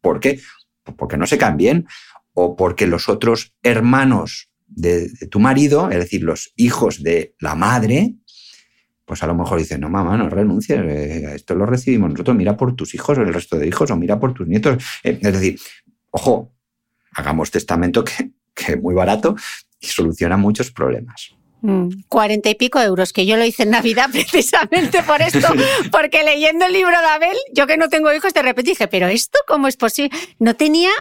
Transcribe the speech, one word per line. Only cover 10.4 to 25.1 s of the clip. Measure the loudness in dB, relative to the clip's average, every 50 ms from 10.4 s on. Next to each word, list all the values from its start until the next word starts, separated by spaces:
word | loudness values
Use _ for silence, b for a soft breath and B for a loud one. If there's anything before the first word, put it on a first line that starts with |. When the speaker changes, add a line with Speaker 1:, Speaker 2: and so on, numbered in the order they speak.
| 0 0 0 0 -2 -2 -2 -2
Speaker 1:
eh, | -2 -2 -2 -4 -4 -6 -6 -6 -8 -10 -12
esto | -12 -8 -4 -2
lo | -2 0
recibimos | 0 0 0 0 0 2 2 2 0
nosotros, | -2 -4 -2 0 0 2
mira | 2 0 0
por | 0 0 -2 -2
tus | -4 -6 -8 -10
hijos, | -8 -2 -2 0 0
el | 0 0 -2
resto | -4 -4 -4 -4 -2
de | -2 -2
hijos, | -2 0 0 0
o | 0 -2
mira | 0 0 -2 0
por | 0 -2 -4
tus | -4 -4 -2
nietos". | 0 0 2 2 0 0 B B B B B
Eh, | -4 -4 -2
es | 0 0 0
decir, | 0 0 -2 -2 B B B B B B B _ _ _ _
ojo, | -8 -2 0 0 0 0 -2 -8 _ _ _ _ _ _ _ _ _ _ _ _ -10
hagamos | -8 -4 -4 -2 -2 -2 -2
testamento | -4 -4 -2 -2 -2 0 0 0 0 0 -2
que, | -2 -4 -8 -8 -8 -10 _ _ _ -14
que | -10 -6 -4
es | -4 -2
muy | -2 -2 0
barato | 0 2 2 2 0 0 -2 -2 B B B B B B B _ _
y | -12 -8
soluciona | -4 -2 -2 -2 -2 -2 -2 0 2 2
muchos | 2 2 2 0 -2 -6
problemas. | -4 -4 -2 -2 -2 -4 -6 -12 -18 -20 -20 -20 _ _ _ _ _ _
Speaker 2:
Mm, | -2 0 0 0 0 -2 -6 -8 -8 -2
cuarenta | 0 2 2 2 0 0 0 0
y | 0
pico | 0 0 0 2 2
euros, | 2 2 2 0 0 -2
que | 0 0 0
yo | 2 2
lo | 2 2
hice | 0 0 0 0
en | 2
Navidad | 2 2 2 2 2 2 0 0
<laughs> | 0
precisamente | -2 -2 0 2 2 2 2 2 0 0 2 0 0 0 2 0 0 2
por | 2